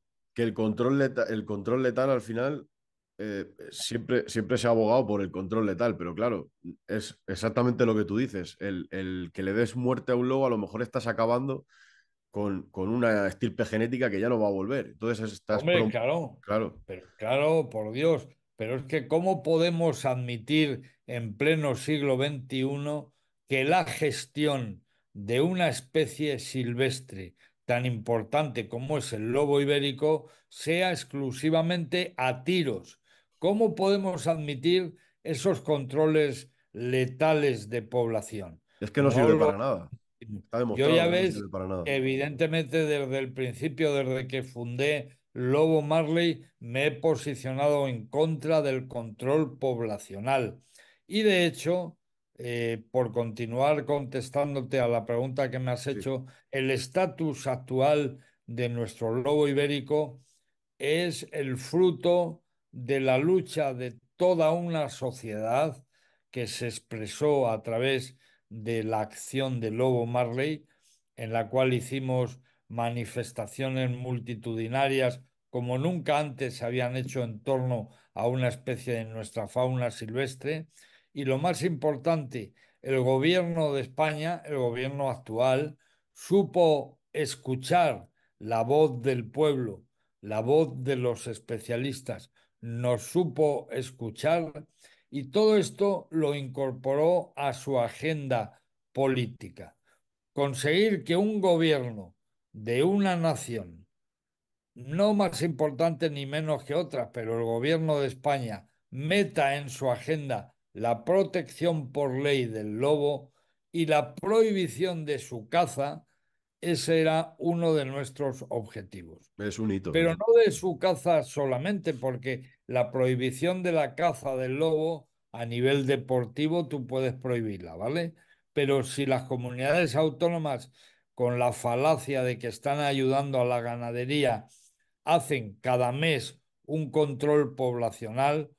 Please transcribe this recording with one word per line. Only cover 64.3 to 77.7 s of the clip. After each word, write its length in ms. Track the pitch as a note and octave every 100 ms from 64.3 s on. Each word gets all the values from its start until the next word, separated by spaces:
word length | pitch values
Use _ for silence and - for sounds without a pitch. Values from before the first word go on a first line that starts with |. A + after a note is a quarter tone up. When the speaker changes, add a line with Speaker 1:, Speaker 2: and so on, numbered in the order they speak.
| E3+ D#3
Speaker 2:
una 380 | E3+ F3 D#3+ C3+
sociedad 920 | - C3 - A2+ G#2+ A2+ B2+ D#3 A#2+ _ _ _ _ _
que 160 | B2+ A2+
se 180 | - A#2+
expresó 840 | - - A2+ G#2 - D3+ C#3+ A#2+
a 120 | A2
través 540 | A#2 A2+ C3 C3 C3 - _ _ _
de 340 | A2 A2 A2+
la 160 | A2 A2
acción 580 | G#2+ - - C3 C3 B2
de 100 | A2+
Lobo 340 | A2+ C3 B2 A#2
Marley, 600 | B2 A#2+ B2 D3 D3+ - _ _ _ _ -
en 160 | A2+
la 160 | A#2 G#2
cual 240 | C3 C3
hicimos 640 | B2 B2+ C3+ C3 B2+ B2 - _ _ _ A2+ A#2 A#2+
manifestaciones 960 | A2 B2 - - A#2+ - C3+ C3 B2+
multitudinarias 1300 | B2 B2+ A#2+ - A2 A#2 A2+ A2+ C3 C#3 C3+ B2+ B2+ - _ _
como 280 | B2+ A#2+ B2+
nunca 420 | D#3+ F3+ C3 D3
antes 380 | D3+ C3 B2+ -
se 80 | A#2+
habían 300 | B2+ B2 B2+
hecho 260 | B2+ C3
en 180 | A#2 G#2+
torno 480 | C#3 C3 B2+